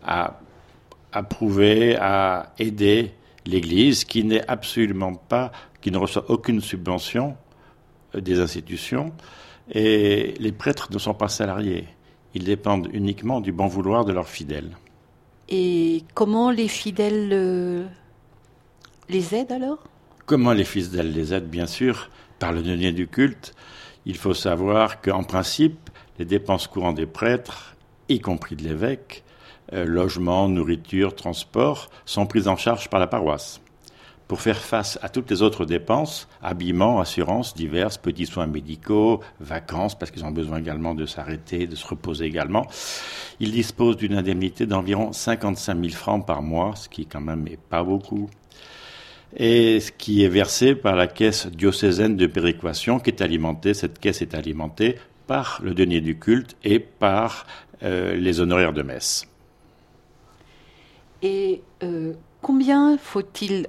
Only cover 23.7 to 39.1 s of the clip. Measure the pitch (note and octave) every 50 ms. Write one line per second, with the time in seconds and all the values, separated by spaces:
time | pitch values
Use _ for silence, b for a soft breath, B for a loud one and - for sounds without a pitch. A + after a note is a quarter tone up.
23.7 | B B B B B B B - F#2+ - - G2 F#2 - - G2 F2 E2 F#2 G2
24.7 | G#2 G#2+ A2 G#2 - - - G2 F#2+ F#2+ F#2 - - F#2 F#2+ - - - D3+ D#3
25.7 | D#3+ - - - b b b b b - F2 E2+ G2 G2+ G2+ - G2 F2+ - -
26.7 | - G2+ F2+ F2 E2 D2+ D#2+ D2 - - A2 A#2 B2 B2 B2 - - - - -
27.7 | - _ _ _ _ _ _ - C#3+ A2+ - G#2 F2+ D#2+ - - - D2 D2+ D#2+
28.7 | D#2 D#2 G2+ B2 C3+ - - - - - _ b b b b b b b b b
29.7 | - F#2+ F2 E2 E2 F2 F2+ F#2+ F#2 F2 F2+ F2 F2+ F#2 G2 G2 F#2 F2 D#2+ D2+
30.7 | E2+ D#2+ E2 - - F#2+ G2 F#2+ F#2+ - - F2+ E2+ - - _ - A2 B2 D3
31.7 | D3 - - - B B B B - G#2 G2+ G2+ G#2 A2+ F#2+ G2 F#2+ - - A#2
32.7 | A#2 A#2 - - - F#2+ F#2 F2 - A#2 F#2 D2+ D2 D2 - - - - - _
33.7 | _ _ _ B B B B B B B B - G2+ - - A2+ G#2 G2+ - -
34.7 | - A2+ G#2 G#2 - - - F#2+ - C3 B2 - G#2+ F2+ G#2 A2 - - F2 D#2
35.7 | E2 E2+ E2 - A2 C3+ D#3 D#3 - - - - b b b F2+ F2+ F2 F2 F2
36.7 | F2+ F2 F#2+ A2+ B2 G#2 F2 - - - E2+ D2 F#2+ A#2 B2 - - D#2+ E2 D#2
37.7 | D2 F2 F#2 G#2+ G#2 - - - - - F2 D#2+ - F#2 E2+ D#2 D2 D2+ C#2+ D2+
38.7 | D#2 D#2 D#2+ - G#2+ G#2 G#2+ A2+